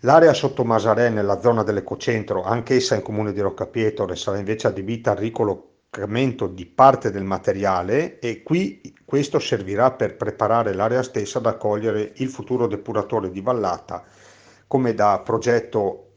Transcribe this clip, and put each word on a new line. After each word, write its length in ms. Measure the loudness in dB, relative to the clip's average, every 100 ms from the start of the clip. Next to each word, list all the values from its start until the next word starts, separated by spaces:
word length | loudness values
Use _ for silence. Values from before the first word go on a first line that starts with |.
L'area 320 | 8 8 8
sotto 300 | 6 0 -2
Masarè, 460 | 2 2 4 4 4
nella 320 | 2 0 2
zona 220 | 2 2
dell'ecocentro, 800 | 2 -2 -4 -6 -4 -4 -2 -4
anch'essa 520 | -2 -2 2 0 2 -2
in 60 |
comune 320 | -2 -4 -4
di 80 | -2
Roccapietore, 720 | -4 -4 -8 -2 -2 -2 -6 -4
sarà 220 | -4 -6
invece 300 | -4 -2 -2
adibita 440 | -2 -6 -4 -2
al 60 | -2
ricollocamento 1300 | -4 -2 -2 -2 -10 _ _ -10 -6 -2 -2 -2 -6
di 180 | -8 -16
parte 420 | 6 6 6 -2
del 140 | -4
materiale 960 | -4 -2 -2 0 0 0 0 -2 -2 -6
e 240 | -8 -8
qui 500 | -2 -2 -2 -8 -20 _
questo 360 | -4 -2 0 -2
servirà 520 | 0 -4 -2 2 2
per 240 | 2 -4 -2
preparare 580 | -6 -2 2 2 2
l'area 280 | 0 0 0
stessa 380 | -2 -4 -4 -2
ad 80 | -2
accogliere 640 | -2 -2 0 0 -2 -4 -6
il 120 | -8
futuro 380 | -8 -4 -2 0
depuratore 640 | -2 -4 -4 -2 -4 -4
di 100 | -6
vallata, 600 | -2 -2 -2 -4 -8 -14 -14 _ -20 -20 -20 _ _
come 260 | 0 0
da 260 | 2 2 2 0
progetto 840 | -2 2 0 0 -2 -2 -4 -16